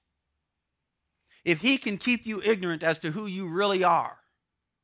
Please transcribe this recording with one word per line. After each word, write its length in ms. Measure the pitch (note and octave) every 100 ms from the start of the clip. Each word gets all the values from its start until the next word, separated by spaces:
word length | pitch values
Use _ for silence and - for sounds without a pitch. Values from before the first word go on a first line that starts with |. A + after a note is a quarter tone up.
| _ _ _ _ _ _ _ _ _ _ _ _ _ _
If 180 | - D#3+
he 160 | A3 C4+
can 200 | A#3 F#3+
keep 280 | - A#3+ A3
you 160 | G#3+
ignorant 400 | G#3 A3 F3+ D#3+
as 160 | D#3+ D#3+
to 120 | D#3+
who 140 | E3 G#3+
you 220 | F#3 F#3
really 360 | E3+ G3+ F#3+
are, 360 | F3+ D#3+ A#2 - _ _ _ _ _ _